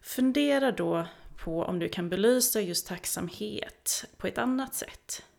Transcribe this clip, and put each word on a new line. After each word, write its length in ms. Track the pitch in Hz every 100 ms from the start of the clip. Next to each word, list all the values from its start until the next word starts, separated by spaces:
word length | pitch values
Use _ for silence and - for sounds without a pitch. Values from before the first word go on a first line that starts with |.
Fundera 680 | - - 262 269 285 277 269
då 360 | 220 170 170 170 - - -
på 260 | - 165
om 160 | - 180
du 100 | 165
kan 200 | - 175
belysa 520 | 185 214 254 240 220
just 260 | 190 170 -
tacksamhet 1160 | 175 - - 175 - 214 - - - - - - _
på 100 | 190
ett 100 | 196
annat 380 | 240 254 262 -
sätt. 500 | - - - - -